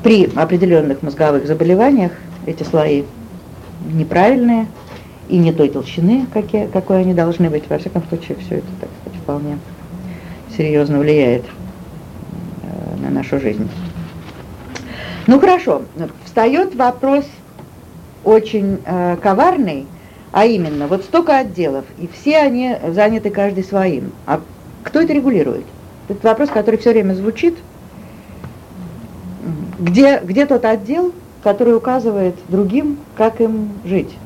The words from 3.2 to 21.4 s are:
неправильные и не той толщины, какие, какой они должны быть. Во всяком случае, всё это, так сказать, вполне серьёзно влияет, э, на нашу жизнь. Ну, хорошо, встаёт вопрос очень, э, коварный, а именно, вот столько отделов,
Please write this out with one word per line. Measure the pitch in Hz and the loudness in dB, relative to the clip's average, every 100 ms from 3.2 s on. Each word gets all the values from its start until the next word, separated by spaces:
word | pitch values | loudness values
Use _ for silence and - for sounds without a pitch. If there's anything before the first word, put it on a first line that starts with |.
| - - - - - 165 156 | -18 -18 -18 -20 -18 -12 -4
неправильные | 160 156 175 202 262 240 226 220 - - - - - - | -2 0 4 4 4 2 2 -2 -10 -18 -18 -20 -20 -2
и | 180 | 2
не | 165 | 4
той | 160 143 | 4 2
толщины, | 139 131 - 170 254 254 | 0 -6 0 2 2 0
какие, | 220 208 214 180 | -4 -2 -4 -2
какой | 190 185 190 | -4 0 2
они | 185 | 2
должны | 175 165 170 170 | 2 0 2 0
быть. | 151 - | 0 -4
Во | 151 | -6
всяком | 185 175 165 | -4 -6 -4
случае, | 165 - - | -8 -8 -10
всё | 185 | -6
это, | 170 - 185 | -8 -8 -12
так | - - | -12 -14
сказать, | - 180 | -14 -12
вполне | 165 143 147 147 - - - 175 - - - - - - | -8 -6 -6 -8 -12 -18 -16 -14 -12 -14 -14 -16 -10 -4
серьёзно | 156 151 147 143 | 0 2 2 2
влияет, | 147 151 127 123 - - - - - - - - - - - - | 4 4 4 2 -2 -14 -16 -16 -18 -18 -16 -16 -14 -12 -12 -12
э, | - - - 87 | -12 -10 -8 -6
на | 135 | -4
нашу | 139 - 139 | -4 -2 -2
жизнь. | 127 104 107 - - - - - - - - - - - - - - - - | -2 -2 -6 -6 -10 -10 -12 -14 -16 -16 -16 -16 -16 -14 -14 -14 -12 -2 4
Ну, | 269 | 6
хорошо, | 381 359 - 147 - 151 165 - | 8 4 2 -2 -4 -10 -10 -10
встаёт | - - 226 294 381 | -4 2 2 2 0
вопрос | 247 247 254 269 277 285 - - - - - - - - - | 2 0 2 0 0 -2 -16 -20 -20 -20 -20 -20 -20 -20 -6
очень, | 190 220 220 214 196 196 - | 4 4 4 -2 -2 -2 -4
э, | 180 175 170 | -2 0 0
коварный, | 208 190 339 359 208 139 135 - - - - | 2 4 4 4 0 -2 -10 -18 -20 -20 -2
а | 190 226 | 2 4
именно, | 214 160 147 143 | 4 -2 -2 -2
вот | 190 | -2
столько | - 330 339 | 2 0 4
отделов, | 269 | 2